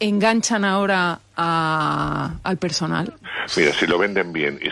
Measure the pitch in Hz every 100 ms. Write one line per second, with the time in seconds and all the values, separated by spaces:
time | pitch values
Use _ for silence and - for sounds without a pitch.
0 | 208 202 220 226 - 220 196 190 202 190
1 | 175 165 _ - 170 165 160 156 151 147
2 | 151 147 139 165 - 185 180 - 160 165
3 | 170 - - - - - 73 - 82 87
4 | 101 95 87 80 73 71 -